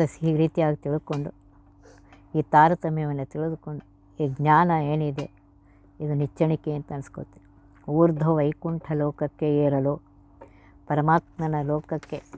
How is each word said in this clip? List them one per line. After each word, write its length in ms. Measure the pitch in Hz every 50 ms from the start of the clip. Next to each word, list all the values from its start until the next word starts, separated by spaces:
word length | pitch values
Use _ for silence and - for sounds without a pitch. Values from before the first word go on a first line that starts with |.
| 165 135 - -
ಈ 140 | 160 165 156
ರೀತಿಯಾಗಿ 400 | 151 160 156 - - 160 151 151
ತಿಳ್ಕೊಂಡು, 540 | - - 143 147 156 - - 151 143 147 - - - - - - - - - - _ - - - - - - - - - - - 156
ಈ 20 |
ತಾರತಮ್ಯವನ್ನು 840 | 147 - - 151 151 165 175 - - 165 160 156 156 147 143 139 135
ತಿಳಿದುಕೊಂಡು, 600 | - - 151 156 165 160 156 - 156 151 147 - - - _ _ - - - 156
ಈ 40 | 139
ಜ್ಞಾನ 440 | 135 - 143 151 151 156 175 175 170 160 147
ಏನಿದೆ 480 | 143 151 156 156 147 139 143 143 - - _ _ _ _ _ _ _ - _ _ - _ -
ಇದು 140 | 156 147 147
ನಿಚ್ಚಣಿಕೆ 600 | 143 147 139 - - 165 160 156 151 - 156 147
ಅಂತ 200 | 147 147 - 147
ಅನ್ಸ್ಕೊತೀವಿ. 540 | 143 139 - - - - - - - - - _ - - - - - - -
ಊರ್ಧ್ವ 440 | 147 160 170 170 160 147 156 160 165
ವೈಕುಂಠ 560 | 156 147 147 156 - - 165 165 160 - -
ಲೋಕಕ್ಕೆ 680 | 160 147 147 147 147 - 151 143 - - 156 151 147 147
ಏರಲು, 460 | 147 143 139 135 135 139 147 156 - _ _ - - _ _ - - - - - - - - - - -
ಪರಮಾತ್ಮನ 680 | 151 147 147 156 160 170 - - - - 160 156 151 147
ಲೋಕಕ್ಕೆ, 640 | 143 143 147 151 151 - 160 147 - - - 139 - - -